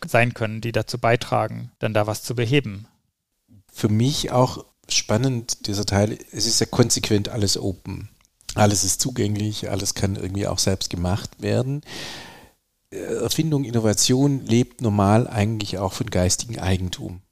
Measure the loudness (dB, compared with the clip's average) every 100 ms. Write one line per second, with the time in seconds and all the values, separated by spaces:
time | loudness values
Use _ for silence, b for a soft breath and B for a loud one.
0 | 0 2 2 0 -6 -4 -4 -4 -4 -2
1 | 2 2 2 -2 -2 -6 -12 -6 -2 0
2 | 0 -4 -6 -4 2 2 0 -8 -14 _
3 | _ _ _ _ _ -20 _ -2 0 2
4 | 2 0 0 2 2 0 -14 _ -4 -2
5 | 0 0 0 -2 -4 -8 -6 -4 0 2
6 | 2 0 -10 -4 0 2 0 4 4 4
7 | 2 0 0 -2 0 0 -2 -6 -8 -10
8 | -12 _ _ _ -8 2 2 4 0 -2
9 | -2 -2 -2 0 -2 -4 -6 -4 -4 -2
10 | -2 -2 -4 -2 -2 0 0 0 -2 -4
11 | -2 -2 -4 -8 -2 0 0 -4 B B
12 | B B B B B B _ _ _ -12
13 | -6 -4 -2 0 0 0 0 2 2 2
14 | 4 4 4 2 2 2 2 0 0 4
15 | 6 6 4 0 0 0 -4 -2 -4 -2
16 | -2 2 2 2 -4 -6 -2 0 -2 -6
17 | -10 -12 _